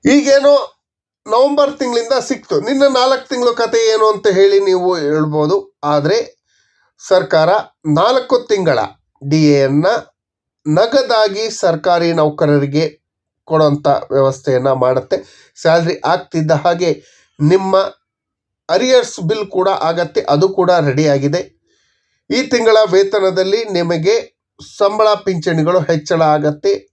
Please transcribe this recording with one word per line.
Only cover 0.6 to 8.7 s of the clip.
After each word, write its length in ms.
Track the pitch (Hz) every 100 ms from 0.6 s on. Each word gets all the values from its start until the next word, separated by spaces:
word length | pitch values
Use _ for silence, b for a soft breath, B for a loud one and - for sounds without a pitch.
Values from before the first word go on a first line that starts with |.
| - _ _ _ _ _ 214
ನವೆಂಬರ್ 520 | 226 277 285 285 285
ತಿಂಗಳಿಂದ 340 | 254 240 233 262
ಸಿಕ್ತು. 400 | - 254 - 147
ನಿನ್ನ 220 | 220 269
ನಾಲ್ಕು 460 | 277 262 254 262 262
ತಿಂಗಳು 260 | 254 247
ಕತೆ 240 | 240 226 226
ಏನು 300 | 226 220 214
ಅಂತ 180 | 208 208
ಹೇಳಿ 320 | 190 196 196
ನೀವು 340 | 196 185 180
ಹೇಳ್ಬೋದು. 840 | 175 147 151 156 151 151 196 196 _
ಆದ್ರೆ 600 | 147 147 151 220 - _ _ _ _ _ _ _ -
ಸರ್ಕಾರ 400 | 185 185 165 160 208 - _ 156
ನಾಲ್ಕು 520 | 151 208 262 247 247
ತಿಂಗಳ 400 | 240 208 170